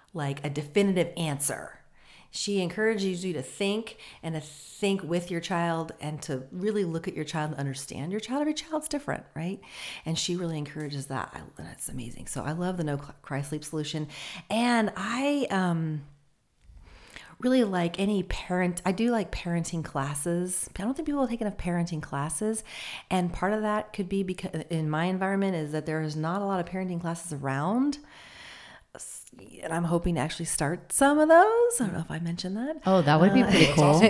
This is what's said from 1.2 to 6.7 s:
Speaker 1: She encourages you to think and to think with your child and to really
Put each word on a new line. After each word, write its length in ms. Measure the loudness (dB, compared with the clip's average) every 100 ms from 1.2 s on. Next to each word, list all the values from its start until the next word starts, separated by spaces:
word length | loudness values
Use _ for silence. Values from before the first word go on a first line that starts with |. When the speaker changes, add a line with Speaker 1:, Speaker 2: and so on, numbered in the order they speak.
| -4 -2 -2 -2 -8 -16 -20 _ -20 -20 -14
Speaker 1:
She 280 | -8 -2 0
encourages 640 | 0 0 0 2 0 -2
you 80 | -2
to 100 | -4
think 540 | -6 -4 -2 -2 -6 -12 -20 -10
and 120 | -6
to 60 | -6
think 600 | -8 -14 -18 -2 0 0
with 280 | 0 -2 -2
your 100 | -4
child 520 | -2 0 0 0 -4 -8
and 200 | -8 -6
to 220 | -6 -6 -6
really 320 | -4 -2